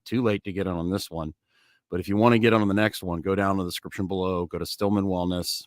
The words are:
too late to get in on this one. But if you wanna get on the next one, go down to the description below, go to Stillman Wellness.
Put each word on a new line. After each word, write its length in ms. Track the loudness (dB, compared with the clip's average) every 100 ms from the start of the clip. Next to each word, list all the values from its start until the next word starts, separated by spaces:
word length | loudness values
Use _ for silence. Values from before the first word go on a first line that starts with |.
too 180 | -4 0
late 220 | 0 0
to 80 | -4
get 160 | -4 -2
in 60 |
on 160 | -2 -2
this 200 | -2 -4
one. 240 | -6 -8 -10 _ _ _ _ _
But 100 | -6
if 60 | 0
you 120 | 4
wanna 200 | 6 6
get 140 | 6
on 160 | 4 4
the 60 |
next 280 | 2 2 0
one, 200 | -4 -4
go 120 | 0
down 220 | 0 0 0
to 60 |
the 60 | -4
description 360 | -8 -10 -6 -4
below, 380 | -2 -2 -2
go 140 | -4 -6
to 80 | -8
Stillman 400 | -2 0 2 0
Wellness. 560 | 0 0 -2 -4 -8